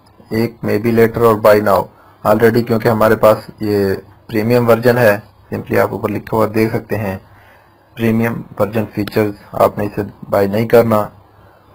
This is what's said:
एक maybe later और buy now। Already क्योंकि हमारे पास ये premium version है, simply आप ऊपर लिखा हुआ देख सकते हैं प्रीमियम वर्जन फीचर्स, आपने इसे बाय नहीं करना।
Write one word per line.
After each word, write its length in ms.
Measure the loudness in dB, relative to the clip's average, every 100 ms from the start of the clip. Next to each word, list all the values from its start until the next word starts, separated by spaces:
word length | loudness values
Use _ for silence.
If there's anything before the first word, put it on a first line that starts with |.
| _ _ -8
एक 240 | -4 -4 -6 -4
maybe 340 | -2 0 2
later 220 | 0 2
और 200 | 2 4
buy 260 | 4 4 4
now। 160 | 0 -2 -12 _ _ -2
Already 340 | 2 2 2 -2
क्योंकि 220 | -2 0
हमारे 260 | 2 2 4
पास 320 | 4 2 -2
ये 440 | -10 -4 0 0 -4 -8 _ -6
premium 380 | -4 0 0 2
version 320 | 2 2 2
है, 260 | 2 2 -4 _ _
simply 240 | -12 -4 -2
आप 140 | -2
ऊपर 180 | -2 -6
लिखा 280 | -6 -6 -2
हुआ 80 | -2
देख 260 | 0 -2
सकते 240 | -2 -6 -8
हैं 380 | -6 -10 -14 -20 -20 _ _ _ _ -4
प्रीमियम 500 | -2 0 -2 -4 -12 -6
वर्जन 260 | -4 -4 -6
फीचर्स, 500 | -6 -4 -2 -2 -4 -14 0
आपने 240 | 0 0 -8
इसे 180 | -6 -8 -10 -4
बाय 180 | -2 0
नहीं 200 | -2 2
करना। 300 | 4 4 0 -2 -10 _ _ -20 _ _